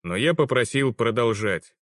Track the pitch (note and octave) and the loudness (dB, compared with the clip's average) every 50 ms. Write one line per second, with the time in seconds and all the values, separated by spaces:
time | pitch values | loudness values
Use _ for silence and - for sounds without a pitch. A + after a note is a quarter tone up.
0 | - E2+ F2 G2 B2+ E3 E3+ D#3+ D3+ B2+ C3 B2+ A#2 - - C3+ C#3 C3 A2 - | -8 -6 -4 -2 0 0 2 2 0 2 2 0 0 0 0 0 0 0 0 0
1 | A#2+ A#2 A2 B2 A#2+ A#2 G#2+ G2+ G#2+ G#2 F#2 D#2+ - - _ _ _ | -2 0 0 2 0 0 0 0 -2 -2 -2 -2 -6 -12 _ _ _